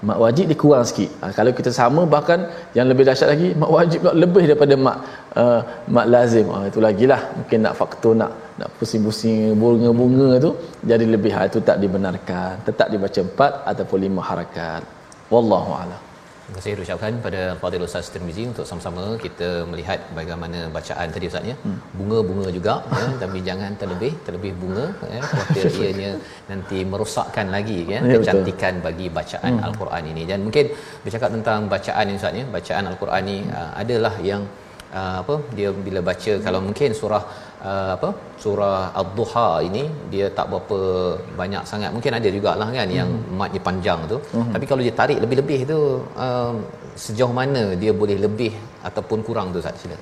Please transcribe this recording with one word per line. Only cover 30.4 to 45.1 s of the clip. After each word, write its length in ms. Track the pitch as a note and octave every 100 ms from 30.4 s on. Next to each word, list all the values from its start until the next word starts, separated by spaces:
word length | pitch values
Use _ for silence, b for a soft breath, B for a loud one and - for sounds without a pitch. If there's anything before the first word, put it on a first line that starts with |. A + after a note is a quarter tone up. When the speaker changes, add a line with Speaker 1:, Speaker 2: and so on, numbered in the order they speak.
| G#2
Speaker 2:
mungkin 180 | B2 C3+ B B B
bercakap 260 | G#2 A2 A#2+ A2+
tentang 220 | G#2+ G#2+ G#2
bacaan 300 | F#2+ - G#2 G#2
ni, 40 | G2
Ustaz, 160 | F2+ G#2+
ya, 40 | C3 F2+
bacaan 280 | - G2 F#2+
Al-Quran 320 | F#2 - F#2+ F#2+
ni, 80 | G2
Speaker 1:
Hmm. 100 | G2+ -
Speaker 2:
ah, 100 | E2 -
adalah 300 | A2 A#2+ A2 G2+ F2+
yang, 120 | G2+ G2+ - B B - F#2+
ah, 180 | F#2+ F#2
apa, 120 | F#2 D3 C#3 G#2
dia 100 | G2+ G2 G2
bila 140 | F#2 F2+
baca, 220 | F2+ - G2+ F#2+
kalau 140 | F#2 F#2+
mungkin 240 | G#2+ C#3+ A2
surah, 220 | G#2 G#2 - B B B G2
ah, 200 | G2 F#2+ F2+
apa, 120 | F3 G3+ - -
surah 360 | A2 G2+ G2+ F#2+ F#2 F2
Ad-Duha 480 | F#2 G2+ A2 A#2+ A2+ E2 E2
ini, 140 | G2+ D3+ D3+ -
dia 140 | G2 G2 -
tak 100 | -
berapa 280 | G2 - G2+ F#2+ F#2 F2+ D#2+ - -
banyak 220 | F#2 G2 -
sangat. 200 | G#2 G#2 G#2+
Mungkin 160 | C3+ A2+
ada 100 | A2 G2
jugalah, 320 | G2+ E2+ A2 B2+
kan, 120 | G2 F2+
yang 120 | F2+ A2+
Speaker 1:
Hmm. 200 | - F#2
Speaker 2:
mat 100 | F#2+
dia 80 | G2 F#2+
panjang 340 | F#2 F#2+ E2+ D#2+
tu. 40 | B2 -
Speaker 1:
Hmm. 180 | A2+ A#2
Speaker 2:
Tapi 100 | G2 C3+
kalau 120 | C3+ A#2+
dia 80 | A2
tarik 180 | B2+